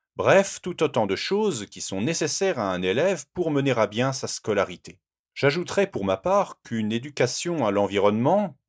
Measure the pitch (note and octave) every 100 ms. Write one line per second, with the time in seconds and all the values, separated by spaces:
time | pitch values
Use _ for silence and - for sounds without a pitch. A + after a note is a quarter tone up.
0 | _ - G2+ F3+ F#3+ - F3+ - D3+ C3
1 | A2 F#3 - G3 G#3+ B2+ G2+ - - F#2+
2 | B2 E3 D#3 - G3 C#3+ G2 F2+ F#2 G#2+
3 | F3+ E3+ - - E3 C#3+ C3+ A2+ G#2 G#2+
4 | C3 C3+ A2+ - - G2+ F2+ F2 - -
5 | _ _ _ - C#3 D#3+ E3+ - G3 -
6 | G2 F#2+ F3+ G3+ F#3 - - A2+ G#2+ A#2
7 | B2+ - B2+ - F3 E3 A2 G2+ G2+ G2
8 | G2+ G#2+ C3 G3 G3 -